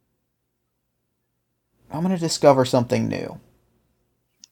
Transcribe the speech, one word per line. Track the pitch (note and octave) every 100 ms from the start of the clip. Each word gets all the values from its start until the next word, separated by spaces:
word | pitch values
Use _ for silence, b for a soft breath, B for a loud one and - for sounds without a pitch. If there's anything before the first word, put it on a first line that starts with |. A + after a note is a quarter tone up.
| _ _ _ _ _ _ _ _ _ _ _ _ _ _ _ _ _ _ _
I'm | D3
gonna | F3+ F#3
discover | E3 - D3+ C3
something | B2+ C3 A#2+ A2+ A2+
new. | F#2+ - - - _ _ _ _ _ _ _ _ _ -